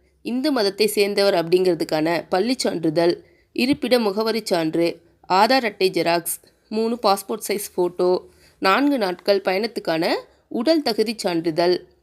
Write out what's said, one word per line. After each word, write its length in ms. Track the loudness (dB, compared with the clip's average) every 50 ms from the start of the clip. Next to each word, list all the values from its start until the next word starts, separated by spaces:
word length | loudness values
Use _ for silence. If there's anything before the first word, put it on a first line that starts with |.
| _ _ _ _ -10
இந்து 240 | -6 -6 -2 -2 -2
மதத்தை 340 | 0 0 0 -2 0 0 0
சேர்ந்தவர் 500 | 0 2 0 0 0 2 2 2 2 2 0
அப்படிங்கிறதுக்கான 680 | 2 2 2 2 4 2 0 0 -2 -2 -2 0 0 0 0 -2 -2 -2
பள்ளி 260 | -2 -2 0 -2 -2 -2
சான்றிதழ், 560 | -2 -4 -4 -2 -2 -2 0 2 2 2 0 -2 -8 _ _ _ _ _ -4
இருப்பிட 380 | -2 0 0 0 -2 0 0 2 2
முகவரி 440 | 2 0 -2 -2 -2 -2 -2 -4 -2
சான்று, 440 | -2 -2 0 0 0 0 0 0 -2 -2 -6 _ _ _ _ _ 0
ஆதார் 380 | 2 2 4 4 2 2 0 -2
அட்டை 200 | -2 0 0 0
ஜெராக்ஸ், 460 | 0 0 0 0 0 0 -2 -6 -10 -10 _ _ _ _ _ _
மூணு 240 | -4 -2 -2 -2 -2 0
பாஸ்போர்ட் 440 | 2 2 2 0 -2 -6 -10 -8 -6
சைஸ் 220 | -6 -6 -6 -6 -6
ஃபோட்டோ, 400 | -4 -2 -2 -2 0 0 0 0 0 0 -4 -10 _ _ _ _ _ _
நான்கு 340 | 0 2 2 4 2 2 2 0
நாட்கள் 460 | 0 -2 -4 -2 0 0 0 2 0
பயணத்துக்கான 600 | -2 -2 -2 -2 -4 -6 -6 -4 -2 -2 0 0 -2 -2 -4 -6 -10 _ _ _ _
உடல் 340 | -8 -2 0 2 2 2
தகுதி 320 | 0 0 -2 0 -2 -2 -4
சான்றிதழ், 600 | -4 -4 -2 -2 0 -2 -2 0 2 2 2 2 0 -4 -10 _ _